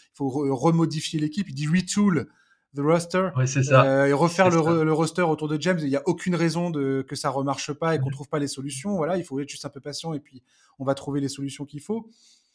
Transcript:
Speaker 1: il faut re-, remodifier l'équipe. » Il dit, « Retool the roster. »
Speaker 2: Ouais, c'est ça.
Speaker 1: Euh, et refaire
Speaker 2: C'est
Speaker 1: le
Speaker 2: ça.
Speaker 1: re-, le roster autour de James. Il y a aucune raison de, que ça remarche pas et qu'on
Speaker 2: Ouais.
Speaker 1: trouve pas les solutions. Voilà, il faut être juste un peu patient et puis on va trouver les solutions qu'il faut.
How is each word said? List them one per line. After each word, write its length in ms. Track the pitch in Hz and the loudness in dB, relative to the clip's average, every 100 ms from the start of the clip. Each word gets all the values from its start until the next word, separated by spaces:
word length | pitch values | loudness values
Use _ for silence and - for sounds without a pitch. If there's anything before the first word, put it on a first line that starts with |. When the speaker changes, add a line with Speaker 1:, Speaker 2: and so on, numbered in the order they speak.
| _ | _
Speaker 1:
il 40 | - | -6
faut 120 | 139 | -4
re-, 220 | 131 139 | 0 0
remodifier 680 | 131 165 165 160 151 - 156 | 2 4 4 2 0 -4 -2
l'équipe. » 280 | 151 202 185 | -2 -2 -6
Il 60 | 135 | -4
dit, « 120 | 151 | 0
Retool 600 | 180 185 208 208 156 107 _ _ _ _ 139 | 0 0 2 2 2 -2 _ _ _ _ -4
the 60 | |
roster. » 480 | 143 170 170 185 185 131 | 2 2 2 0 0 0
Speaker 2:
Ouais, 100 | 131 | 0
c'est 160 | 143 | 2
ça. 200 | 131 131 | 4 6
Speaker 1:
Euh, 220 | 135 135 139 | 6 4 4
et 80 | |
refaire 380 | 143 165 170 185 | 4 2 4 4
Speaker 2:
C'est 60 | 170 | 4
Speaker 1:
le 60 | |
Speaker 2:
ça. 60 | 160 | 4
Speaker 1:
re-, 140 | 165 | 2
le 100 | 156 | 2
roster 280 | 156 160 170 | 2 0 0
autour 260 | 170 156 151 | 0 0 -2
de 120 | 151 | -2
James. 180 | 175 175 | 0 0
Il 60 | 147 | 0
y 80 | 139 | 0
a 80 | 180 | 0
aucune 280 | 170 185 175 | -2 0 0
raison 360 | 170 160 175 | 0 0 -2
de, 340 | 147 135 135 135 | -2 0 -2 -4
que 80 | 139 | -4
ça 140 | 147 | -4
remarche 440 | 135 139 135 - | -2 -2 -4 -6
pas 220 | 143 165 156 | -4 0 0
et 40 | |
qu'on 80 | 135 | -2
Speaker 2:
Ouais. 40 | |
Speaker 1:
trouve 180 | 135 - | -4 -6
pas 80 | 156 | -4
les 100 | 143 | -4
solutions. 480 | - 139 131 202 196 | -6 -8 -6 -4 -2
Voilà, 220 | 151 185 | -2 -2
il 60 | |
faut 160 | - 135 | -4 -8
être 100 | 143 | -8
juste 160 | - 143 | -10 -12
un 40 | |
peu 100 | 139 | -12
patient 340 | 147 139 165 | -12 -10 -8
et 60 | 147 | -8
puis 240 | - 127 _ _ _ - | -10 -20 _ _ _ -8
on 60 | |
va 100 | 135 | -4
trouver 280 | 135 - 143 | -2 -2 -4
les 80 | 139 | -4
solutions 360 | 139 139 135 143 | -4 -8 -8 -12
qu'il 160 | 143 | -12
faut. 280 | - 226 226 _ _ _ _ | -6 -6 -6 _ _ _ _